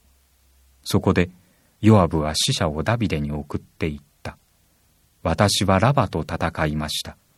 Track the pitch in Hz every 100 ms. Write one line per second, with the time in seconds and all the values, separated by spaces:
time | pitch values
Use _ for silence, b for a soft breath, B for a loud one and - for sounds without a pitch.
0 | _ _ _ _ _ _ _ _ - 101
1 | - 87 87 b b b b b 104 110
2 | 85 80 76 - - 135 85 73 78 117
3 | 107 78 73 73 73 - - - 82 73
4 | - _ - - _ _ _ _ _ _
5 | _ _ 90 82 101 - 98 95 113 143
6 | 104 85 76 82 85 - 78 76 76 -
7 | - - _